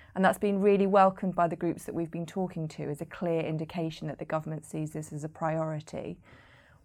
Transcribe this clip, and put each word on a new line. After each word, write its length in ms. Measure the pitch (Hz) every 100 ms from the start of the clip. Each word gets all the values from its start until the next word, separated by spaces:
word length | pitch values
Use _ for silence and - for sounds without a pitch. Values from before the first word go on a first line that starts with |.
| -
and 120 | 190 190
that's 120 | -
been 220 | 208 196
really 260 | 202 202 196
welcomed 500 | 196 190 190 185 175
by 120 | 170
the 80 | 175
groups 300 | 170 - -
that 100 | 165
we've 160 | 165
been 140 | 170 165
talking 420 | 190 185 170 156
to 160 | - 139
as 100 | 147
a 60 | 165
clear 340 | - 175 165
indication 680 | 156 160 160 180 160 156 156
that 100 | -
the 60 | 151
government 400 | 156 156 156 -
sees 260 | 156 151
this 220 | 156 151
as 100 | 151
a 60 | 156
priority. 880 | - 160 160 156 151 156 - 175 175 - - - - _ _